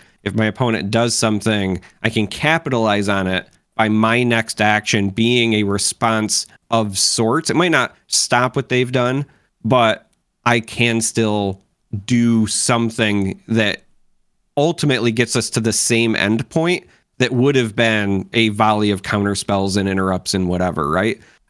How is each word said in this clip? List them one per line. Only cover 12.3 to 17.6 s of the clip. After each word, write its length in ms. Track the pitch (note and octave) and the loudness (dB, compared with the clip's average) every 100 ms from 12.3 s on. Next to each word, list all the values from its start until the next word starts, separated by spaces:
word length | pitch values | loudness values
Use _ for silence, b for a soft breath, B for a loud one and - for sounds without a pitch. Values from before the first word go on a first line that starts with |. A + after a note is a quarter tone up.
| A2+ G#2+ | 2 0
something 960 | - - A#2+ A#2 A2+ G#2+ G#2 F#2+ F#2+ - | -2 0 0 -2 0 0 0 -2 -6 -4
that 340 | A2+ G#2 - _ _ _ _ _ _ _ - | 0 0 -2 _ _ _ _ _ _ _ -2
ultimately 560 | D3+ E3+ D3 B2+ A#2 | 0 0 0 2 0
gets 240 | A2+ A#2 A#2+ | 0 0 0
us 140 | A2 | -2
to 100 | - | -2
the 120 | A2+ | 0
same 420 | G#2+ - A#2 A2+ | 0 0 0 2
endpoint 720 | A2 G2 A2+ A2+ E3 E3 F3+ - b b _ | 0 0 0 -2 -2 0 -2 -6 b b _
that 140 | B2 | 0
would 240 | B2 C3 | 2 2
have 180 | C3+ | 2